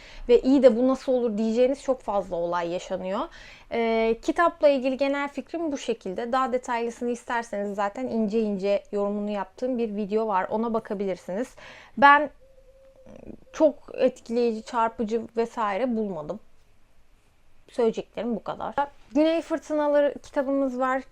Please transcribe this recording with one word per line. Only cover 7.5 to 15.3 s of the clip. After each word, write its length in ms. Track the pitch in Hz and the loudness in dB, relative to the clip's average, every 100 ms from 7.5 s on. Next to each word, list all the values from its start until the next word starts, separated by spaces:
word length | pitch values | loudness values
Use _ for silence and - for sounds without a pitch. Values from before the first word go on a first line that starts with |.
| 202 202 196 | -6 -4 -2
zaten 300 | 202 202 254 | -4 -4 -4
ince 340 | 226 214 226 | -2 0 0
ince 420 | 214 202 196 202 - | 0 0 0 0 0
yorumunu 380 | 208 202 208 208 | -2 -2 -2 -4
yaptığım 480 | 208 190 - 254 247 | -4 -6 -6 -4 -2
bir 180 | 233 202 | -2 -2
video 300 | 202 214 226 | -2 0 0
var. 200 | 190 190 | 0 0
Ona 240 | 220 233 | -2 0
bakabilirsiniz. 800 | 220 220 202 196 175 - 185 262 - - - - - | -2 -4 -6 -4 -4 -6 -6 -6 -10 -20 -20 -16 6
Ben 320 | 277 285 294 - - - - - - - - - - - - | 8 8 6 -8 -20 -20 -20 -20 -20 -20 -20 -20 -18 -20 -18
çok 220 | - 311 277 - | 2 4 4 -12
etkileyici, 680 | - 254 254 - 233 240 220 | 0 0 0 -6 0 0 -2
çarpıcı 600 | - 247 226 233 214 226 226 | -6 -2 -2 -2 -4 -4 -4